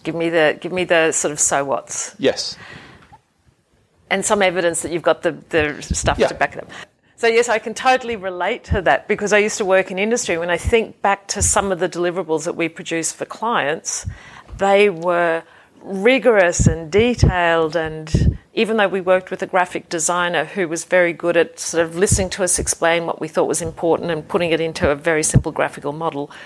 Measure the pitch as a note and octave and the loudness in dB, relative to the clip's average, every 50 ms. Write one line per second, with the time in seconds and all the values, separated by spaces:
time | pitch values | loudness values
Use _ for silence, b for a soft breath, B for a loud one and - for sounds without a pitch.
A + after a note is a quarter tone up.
0 | - E3 D#3 E3+ E3 E3 E3 E3 D#3 D3+ D3+ - - F3 F3 F#3 F3+ E3 F3+ E3 | -10 -8 -6 -4 -2 0 2 4 4 2 2 0 -6 -6 -4 -4 0 2 2 2
1 | D#3+ D#3+ C#3 - - E3 D3 D3 - - F3 C#3+ C#3+ C#3 B2 - - - - - | 4 2 0 0 -2 -2 -2 -2 -2 0 0 -2 -2 -2 -4 -4 -4 -8 -10 -10
2 | - - - - C#3 B2+ - - - - - B B B B B B B B B | -10 -10 -8 -2 0 0 0 0 -6 -8 -10 B B B B B B B B B
3 | B B B - _ _ _ _ _ _ _ _ _ _ _ _ _ _ _ _ | B B B -20 _ _ _ _ _ _ _ _ _ _ _ _ _ _ _ _
4 | _ - F#3 G3 F#3+ - A3 G#3 G3 F#3 E3+ F3+ E3+ E3+ E3 - - C#3+ E3 E3 | _ -4 -4 -2 0 0 2 2 2 2 2 2 0 0 0 -2 -6 -4 -4 -2
5 | - E3 D#3+ - - E3+ D3 D3 - - - E3 D3+ D3 C#3+ - - - F3 - | 0 0 0 2 0 -4 -4 -4 -10 -2 0 0 0 0 -2 -6 -6 -6 -4 -2
6 | - F#3 - - G#3 - D#3 - C#3+ - - - - - B B B B _ _ | 0 -2 0 2 0 0 0 -2 -2 -2 -4 -8 -16 -16 B B B B _ _
7 | _ _ _ - - A#3 A3+ A3+ A#3+ B3 A3 A3 A3+ A#3+ G#3+ - - C4 B3+ C4 | _ _ _ -2 0 2 2 2 2 2 0 -2 -2 -6 -8 -2 2 2 2 2
8 | B3 A#3 A#3 G3+ F3+ F#3+ F3+ F3+ F3+ G3 B3 - - - - G#3 E3+ D#3+ C#3+ - | 0 -4 -8 -6 -6 -8 -6 -4 -4 -4 -4 -6 -4 -2 -2 0 4 2 2 2
9 | - - G#3 - G#3 G3 G#3+ G#3 G#3 G#3+ - - A3 F#3 F#3+ F#3+ F#3 - F#3+ F#3 | 2 -2 -4 -2 0 2 4 4 4 2 0 -2 0 2 4 2 2 2 -2 -2
10 | G3+ A3 A#3 A#3 - - F3+ E3 E3+ F3 E3+ E3+ - - A#3 A#3 G#3+ - - _ | 0 0 0 -2 -2 -2 -2 -2 -2 -2 -2 -2 0 2 2 2 0 0 -6 _
11 | - G3 G3 - - - - G3+ F#3 - - G#3+ G3 G3 F#3 D#3+ F3+ F3 - E3+ | 0 0 0 0 -2 -6 -4 -2 0 2 2 2 2 0 0 0 -2 -2 -2 -2
12 | F3 F3+ E3+ F#3 F3+ D#3 D#3+ D#3 D3 F3 - - E3+ D#3+ E3 - E3+ - E3 E3 | -2 -2 -2 -4 -4 -2 -2 -2 -2 -4 -4 -4 -4 -4 -4 -8 -8 -6 -4 -4
13 | D#3+ - - - C#3 - - - A3 A3+ A#3+ F3 C3+ C#3 D#3+ G3+ - - - - | -4 -4 -6 -6 -10 -10 -8 -6 -4 -2 0 0 0 0 -2 -4 -6 -8 -10 -8
14 | - B B B B B B B B B - - F#3 G3 G3 G3+ G#3 G#3 F3 D#3+ | -8 B B B B B B B B B -6 -2 2 4 6 6 6 4 2 0
15 | E3 F3+ F3 F3 F3 E3+ E3 E3 - b b b b b b - - - G3 F#3+ | -2 0 0 2 2 0 0 -2 -6 b b b b b b -20 -14 -10 -6 0
16 | G3 A#3+ C4 C4 F#3+ B3+ A3 G3+ F3+ F3 E3+ - - - D#3+ E3 E3 D#3 D#3 G3+ | 2 4 4 4 4 4 6 6 4 4 4 4 4 2 2 2 -4 0 2 4
17 | A3+ B3 A#3 - - - F#3 F3+ F3 E3+ E3 E3 E3 D#3 D#3+ E3+ D#3+ D#3+ D#3 D#3 | 4 4 4 4 4 2 4 2 2 2 4 2 2 0 0 -2 -4 -4 -6 -10
18 | D#3 D#3 - - - - B B B B - - A3+ G3 A3+ A3 G3+ F#3 F3 G3 | -8 -2 0 2 2 2 B B B B -2 -2 0 0 2 2 2 2 0 -2
19 | F3 F#3+ F#3 F#3 F#3 - F#3 - F#3+ - - F#3 F3+ F3+ - E3 - - - E3 | 2 2 2 2 2 -2 -8 -8 -6 -2 0 0 0 0 -2 -10 -8 -6 -6 -4
20 | D#3 - F3 F3 F3 F3 F3 D3+ D3 D#3 - G3+ F3+ D3+ E3 E3 - - F3+ F#3 | -2 0 0 0 0 0 0 -2 -2 -2 -2 -4 -4 -2 -4 -6 -4 0 2 4
21 | F3 E3+ D#3+ D3 - F3 E3+ E3+ D#3+ D#3+ - - - - - D#3+ E3+ E3 E3 E3+ | 4 2 0 -2 -2 0 2 2 2 2 0 -10 -10 -4 0 0 0 0 0 0
22 | F#3+ - - - F#3+ F3+ - - F#3 F3 - - - - - - E3+ E3 E3+ E3+ | 0 2 2 0 0 -4 -2 -2 -2 0 0 -2 -2 -4 -2 0 2 2 2 2
23 | E3 E3 - - - D#3 - F#3 D#3 - D3+ E3 E3+ D#3+ D#3 - - E3 D#3+ - | 0 -4 -6 -6 -6 -4 0 0 0 0 0 -2 -4 -6 -6 -2 0 0 0 0
24 | - E3+ E3 D3+ D#3 - - G3 F3 E3+ D#3+ D3+ E3 D#3+ D#3 - F#3 D3 D3 C#3 | 0 -2 -4 -4 -4 -2 -2 0 0 2 0 0 0 -2 -4 0 0 0 0 0
25 | C3+ E3+ E3 D#3 D#3 - - - - D#3+ D3 - C#3+ C#3+ - - - C#3+ D3 D#3 | 0 0 0 2 0 2 2 2 2 2 -2 -2 -2 -2 -4 -6 -8 -8 -6 -4
26 | E3 D#3+ D3 C#3+ C#3+ - B B B | -6 -6 -4 -6 -8 -8 B B B